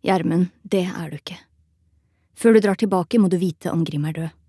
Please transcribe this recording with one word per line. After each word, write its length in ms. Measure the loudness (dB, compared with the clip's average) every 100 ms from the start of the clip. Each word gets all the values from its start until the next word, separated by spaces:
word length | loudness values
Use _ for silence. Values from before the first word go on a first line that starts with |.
Gjermund, 480 | 0 0 0 0 -2 _
det 240 | -4 -2 -2
er 220 | -6 -12
du 60 | -12
ikke. 180 | -14 -18 _ _ _ _ _ _ _ _ _
Før 220 | 0 4 6
du 60 |
drar 140 | 4 0
tilbake, 400 | 0 0 0 2
må 60 | 2
du 80 | 2
vite 320 | -2 -4 -6
om 140 | -4 -4
Grim 220 | -4 -6
er 80 | -6
død. 220 | -10 _